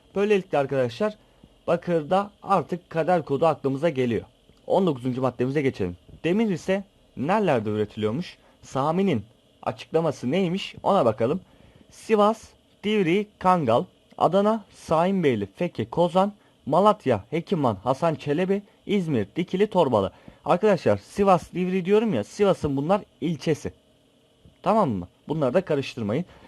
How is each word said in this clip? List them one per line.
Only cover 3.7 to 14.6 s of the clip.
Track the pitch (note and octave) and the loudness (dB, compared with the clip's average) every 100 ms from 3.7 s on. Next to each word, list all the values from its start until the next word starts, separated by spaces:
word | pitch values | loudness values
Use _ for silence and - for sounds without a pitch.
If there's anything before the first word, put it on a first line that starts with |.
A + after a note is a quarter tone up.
| C3+ E3+ | -2 -2
geliyor. | C3 B2 A2 - _ _ _ - | 0 -2 -2 -6 _ _ _ -2
On | F3+ F#3 | 0 2
dokuzuncu | B2+ B2+ B2 | 0 -4 -2
maddemize | C3 A#2+ B2+ D3 | -4 -2 -2 0
geçelim. | C3+ A2 F2+ F2 - - | -2 -2 -6 -6 -18 -6
Demir | D#3+ G3+ A3+ | -2 0 0
ise | E3 - F#3+ G3+ _ _ - | -2 -2 -4 -6 _ _ -8
nerelerde | C#3+ G#3+ F#3 B2+ G#2+ | -2 0 2 0 0
üretiliyormuş? | G#2+ G#2 - G#2+ C3 F#3 - _ _ | -2 -4 -2 -4 -4 -8 -14 _ _
Sami'nin | - C3+ D3 E3+ G3 A#2+ - _ _ _ | -8 -4 -2 0 0 -2 -4 _ _ _
açıklaması | - A#2+ - D#3 E3 B2 A#2+ | -8 -8 -4 -2 -2 -2 -2
neymiş? | F3 F3+ G3 - - | -2 -2 -4 -8 -6
Ona | - F#3+ B2 | 0 2 2
bakalım. | G#2+ A#2 F3+ - - - - _ | 2 -2 -2 -8 -20 -20 -20 _
Sivas, | - - G#3+ G#3 A3+ - _ _ _ | -14 -2 2 2 0 -10 _ _ _
Divri, | G#3 G#3+ E3 F#3+ G#3 - | -2 0 2 0 -2 -2
Kangal, | F#3 F3+ B2 A#2+ F#3 _ _ - | 2 2 2 0 0 _ _ 0
Adana, | D3+ F#3+ G#3 A3 | 2 2 2 0